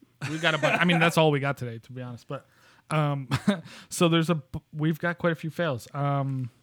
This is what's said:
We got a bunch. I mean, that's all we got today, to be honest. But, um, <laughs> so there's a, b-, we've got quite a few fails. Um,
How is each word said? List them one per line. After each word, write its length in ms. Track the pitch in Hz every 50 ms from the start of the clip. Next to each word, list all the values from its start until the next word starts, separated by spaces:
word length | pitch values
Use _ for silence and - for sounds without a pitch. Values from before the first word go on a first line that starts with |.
| _ _ _ _ - 123
We 60 | 151 160
got 140 | 165 165 156
a 20 |
bunch. 220 | 147 - - - -
I 40 | 170
mean, 140 | 175 175 165
that's 180 | 165 170 160
all 140 | 170 160 156
we 80 | 147 139
got 180 | 135 139 135
today, 220 | - 123 120 113 117
to 120 | - -
be 100 | 123 127
honest. 260 | 127 123 120 113 -
But, 180 | - 143 127 - _ _ _ _ _ _ _ _ -
um, 360 | 151 156 151 147 143 139 135 - 135 127 - - 202 170
<laughs> 300 | - - - - - -
so 180 | - - 180 170
there's 200 | 165 165 165 160
a, 60 | 175
b-, 240 | 156 - _ - 156 - _ -
we've 240 | 151 151 160 170 156
got 180 | - 170 175 -
quite 120 | - 175
a 40 | 165
few 140 | - - 160
fails. 360 | - - 175 160 131 113 - - -
Um, 560 | 143 143 143 143 139 135 135 135 131 127 120 - _